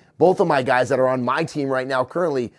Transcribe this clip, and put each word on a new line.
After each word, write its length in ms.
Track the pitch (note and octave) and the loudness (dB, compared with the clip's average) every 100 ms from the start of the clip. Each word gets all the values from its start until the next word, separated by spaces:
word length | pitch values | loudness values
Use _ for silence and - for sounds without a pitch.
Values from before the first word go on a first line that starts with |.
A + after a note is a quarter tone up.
| _ - | _ 2
both 220 | E3+ F#3 | 2 4
of 80 | F3 | 2
my 160 | C#3+ | 0
guys 240 | C3 B2+ A#2+ | 2 0 2
that 100 | C3 | 2
are 100 | B2+ | 2
on 160 | C3 | 0
my 200 | B2 C#3+ | 0 0
team 240 | E3 D3+ C3+ | -2 -4 -4
right 180 | C3 C3 | -4 -2
now 180 | C3 | -2
currently, 480 | B2+ E3+ F3 C3+ A2+ | -2 -2 -2 -2 -4